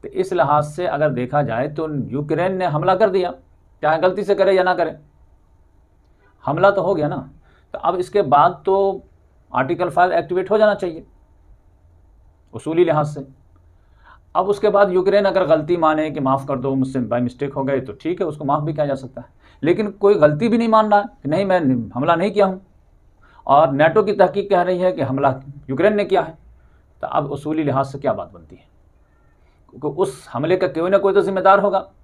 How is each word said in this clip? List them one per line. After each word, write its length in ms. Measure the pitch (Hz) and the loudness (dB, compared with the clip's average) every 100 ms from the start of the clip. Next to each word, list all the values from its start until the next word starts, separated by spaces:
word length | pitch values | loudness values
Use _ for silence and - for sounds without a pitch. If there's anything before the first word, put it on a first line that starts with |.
तो 40 | - | -10
इस 240 | - 185 | -6 -4
लिहाज 300 | 175 143 147 151 | 0 2 2 0
से 220 | - 175 | -6 -4
अगर 220 | 147 151 | 0 -2
देखा 300 | 123 123 147 | -2 -2 -2
जाए 240 | 131 113 147 | -2 -4 -4
तो 180 | 151 156 147 110 | -6 -6 -6 -6
यूक्रेन 480 | 127 147 160 180 190 | -6 -4 -2 -2 -2
ने 80 | 180 | -2
हमला 280 | 151 180 185 | -2 0 2
कर 140 | 214 | 2
दिया, 240 | 185 175 - _ _ _ _ | 2 -2 -8 _ _ _ _
चाहे 160 | 151 160 | -2 2
गलती 240 | 185 190 | 0 0
से 120 | 196 196 | -2 0
करे 180 | 190 | 2
या 100 | 190 | 2
ना 100 | 185 | 2
करे, 220 | 175 160 156 _ _ _ _ _ _ _ _ _ _ _ _ _ _ - | 0 -2 -6 _ _ _ _ _ _ _ _ _ _ _ _ _ _ -6
हमला 260 | 151 196 | 2 2
तो 100 | 196 | 2
हो 120 | 170 180 | -2 -2
गया 120 | 147 | -2
ना। 220 | 180 - - _ _ _ | -4 -12 -20 _ _ _
तो 60 | - | -6
अब 160 | - 180 | -4 -2
इसके 260 | 180 202 | -2 -2
बाद 380 | 160 143 170 175 - | 2 4 4 2 0
तो 380 | 196 196 - - _ _ _ _ | 2 0 -2 -12 _ _ _ _
आर्टिकल 360 | 123 135 170 160 | -4 -2 -2 -2
फ़ाइव 220 | 160 180 | 2 2
एक्टिवेट 380 | 170 151 180 190 | 2 -2 -4 -2
हो 60 | 214 | 2
जाना 160 | 214 202 | 2 0
चाहिए 300 | 185 160 - _ _ _ _ - _ _ _ _ _ _ _ _ _ | -6 -10 -18 _ _ _ _ -20 _ _ _ _ _ _ _ _ _
उसूली 300 | 113 - 160 175 | -12 -4 0 2
लिहाज 220 | 151 151 | 2 -2
से। 180 | 143 135 - _ _ _ _ _ _ - - _ - | -6 -16 -20 _ _ _ _ _ _ -20 -20 _ -2
अब 120 | 190 | 0
उसके 220 | 202 214 | 0 2
बाद 220 | 196 202 | 4 4
यूक्रेन 320 | 180 185 202 196 | 2 2 2 2
अगर 200 | 190 165 | 0 2
गलती 320 | 156 147 175 | 2 2 0
माने 320 | 160 156 156 | 2 2 -2
कि 80 | 151 | -2
माफ़ 260 | 131 135 135 | 0 -2 -2
कर 100 | 135 | -4
दो, 160 | 135 135 | -2 -2
मुझसे 240 | 131 135 | -2 -4
by 180 | 113 120 | -2 -2
mistake 340 | 123 - 143 139 | -2 -4 -8 -4
हो 80 | |
गए, 160 | 131 139 | -2 -4
तो 140 | 131 | -4
ठीक 280 | 101 156 175 | -10 -8 -4
है, 60 | 175 | -6
उसको 180 | 151 147 | -6 -2
माफ़ 180 | 147 | -2
भी 100 | 147 | -2
किया 120 | 151 147 | -4 -4
जा 100 | 131 | -4
सकता 260 | 127 - | -8 -18
है। 60 | - _ _ _ | -20 _ _ _
लेकिन 280 | 143 180 208 | -2 0 -2
कोई 220 | - 196 202 | 0 2 6
गलती 320 | 151 147 233 | 4 4 0
भी 100 | 233 | 0
नहीं 100 | 233 | 4
मान 240 | 220 214 | 2 4
रहा 100 | 208 | 2
कि 280 | 202 - 139 | 0 -10 -4
नहीं, 160 | 156 196 | -2 0
मैं 140 | 185 147 127 107 | 2 2 -2 -4
हमला 240 | 117 156 170 | -4 0 0
नहीं 160 | 196 | 0
किया 140 | 202 190 | 2 0
हूँ, 160 | 185 _ _ _ _ _ _ _ - - | 0 _ _ _ _ _ _ _ -14 2
और 240 | 139 156 | 4 4
NATO 300 | 139 156 214 | 4 2 4
की 100 | 208 | 0
तहकीक 360 | 202 180 196 190 | 2 2 2 0
कह 120 | 185 | 0
रही 180 | 165 180 | 2 0
है 120 | 185 | 0
कि 100 | - | -2
हमला 300 | 123 135 139 131 - - - | -4 0 0 -2 -12 -20 -10
यूक्रेन 260 | 135 190 208 | 2 2 2
ने 100 | 202 | 0
किया 160 | 190 | 0
है, 160 | 160 - - - _ _ _ _ | -2 -12 -20 -20 _ _ _ _
तो 40 | - | -4
अब 220 | 143 143 | -4 -4
उसूली 320 | 143 147 156 | -8 -6 -4
लिहाज 220 | 147 135 135 | -2 -2 -4
से 140 | 139 | -6
क्या 140 | 139 | -6
बात 180 | 101 90 | -6 -8
बनती 220 | 87 78 - | -16 -20 -20
है? 80 | _ _ _ _ _ _ _ _ _ _ _ | _ _ _ _ _ _ _ _ _ _ _
क्योंकि 320 | 127 147 147 | -10 -8 -2
उस 260 | 185 - - | -4 -4 -10
हमले 280 | 123 156 185 | -6 -2 0
का 100 | 180 | 0
कोई 200 | 156 175 | -2 0
ना 80 | 196 | 2
कोई 160 | 196 | 4
तो 80 | 196 | 2
ज़िम्मेदार 380 | 180 190 185 196 | 2 2 4 4
होगा। 280 | 202 190 - _ | 4 -2 -6 _